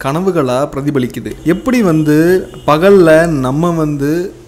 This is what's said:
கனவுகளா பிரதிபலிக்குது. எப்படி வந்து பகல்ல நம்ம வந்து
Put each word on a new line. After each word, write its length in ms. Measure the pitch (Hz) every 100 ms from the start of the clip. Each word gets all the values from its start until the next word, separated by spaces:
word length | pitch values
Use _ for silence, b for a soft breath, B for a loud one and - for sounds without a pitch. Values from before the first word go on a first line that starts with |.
கனவுகளா 640 | 135 156 190 170 127 127 143
பிரதிபலிக்குது. 640 | 135 143 139 123 - 104 -
எப்படி 380 | 151 185 262 240
வந்து 680 | 190 156 151 151 170 185 - 123 143
பகல்ல 600 | 156 196 196 165 156 170
நம்ம 440 | 143 127 147 175
வந்து 640 | 165 151 143 143 165 190 -